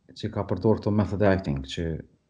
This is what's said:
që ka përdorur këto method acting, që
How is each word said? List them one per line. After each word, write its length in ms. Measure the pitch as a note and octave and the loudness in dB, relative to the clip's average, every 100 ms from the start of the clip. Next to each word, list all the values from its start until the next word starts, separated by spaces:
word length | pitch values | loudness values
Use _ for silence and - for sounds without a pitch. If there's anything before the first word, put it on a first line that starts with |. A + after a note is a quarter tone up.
| _ | _
që 220 | - G2+ | -10 -8
ka 120 | G#2 | -6
përdorur 380 | F#2+ G2 A2 G#2+ | -4 0 2 2
këto 100 | G#2+ | 2
method 300 | G#2 F2+ G2 | 0 0 2
acting, 380 | G2+ F#2 D#2+ C#2 | 4 4 2 -4
që 220 | C2+ - E2 D#2 - _ | -4 -6 -4 -6 -10 _